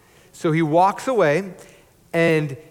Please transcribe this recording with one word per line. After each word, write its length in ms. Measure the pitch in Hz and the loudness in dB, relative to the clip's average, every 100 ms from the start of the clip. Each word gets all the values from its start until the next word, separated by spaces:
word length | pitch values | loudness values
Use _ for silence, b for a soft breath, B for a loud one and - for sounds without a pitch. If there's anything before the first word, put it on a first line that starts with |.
| b b b | b b b
So 200 | - 170 | -6 -2
he 100 | 160 | 0
walks 460 | 156 165 196 202 262 | 2 2 2 0 -4
away, 460 | 233 156 160 196 - B B B _ - | 0 2 0 -4 -16 B B B _ -8
and 460 | 165 165 156 147 131 - | -2 0 0 -2 -10 -18